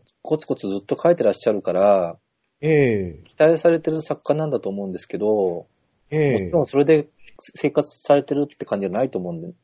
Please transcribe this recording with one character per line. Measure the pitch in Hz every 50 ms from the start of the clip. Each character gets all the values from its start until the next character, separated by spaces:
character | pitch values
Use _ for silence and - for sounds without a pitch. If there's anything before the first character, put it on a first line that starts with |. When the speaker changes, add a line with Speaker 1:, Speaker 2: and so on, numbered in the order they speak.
| _ _ _ _
Speaker 1:
コ | - - 156
ツ | 156 -
コ | - 139
ツ | - - 101
ず | 98 101 -
っ |
と | - - -
書 | - 170
い | 175
て | - 113
ら | 107
っ | 95
し | - - 117
ゃ | 104
る | 98 -
か | 92 87
ら、 | 90 98 104 101 95 87 82 85 _ _ _ _ _ _ _ _ -
Speaker 2:
え | 143 156
え。 | 160 147 139 123 113 101 95 87 78 - -
Speaker 1:
期 | _ _
待 | - 151 160 165 156
さ | - 170
れ | 170 160
て | 165 160
る | 156 160
作 | 151 - 147 - -
家 | - 143
な | 151 156
ん | 151
だ | 139 104
と | - 98
思 | 98 101 101
う | 95
ん | 90
で | 87
す | -
け | - - 87
ど、 | 104 107 110 104 95 92 85 85 - _ _ _ _ _ _ _ _ -
Speaker 2:
え | 147 156
え。 | 151 143 123
Speaker 1:
も | 104
ち | 95 87
ろ | 80 165 139
ん |
そ | - - 139
れ | 147
で | 147 160 151 147 _ _ _ - - _ _ - - -
生 | - - 175
活 | - 151 143 - - -
さ | - - 143
れ | 143 139
て | - 139
る | 143 147
っ |
て | 143 - - -
感 | - 110 101
じ | 98
じ | 95
ゃ | 90
な | 110 107
い | 104
と | - 98
思 | 90 87 85
う | 82 85 - - _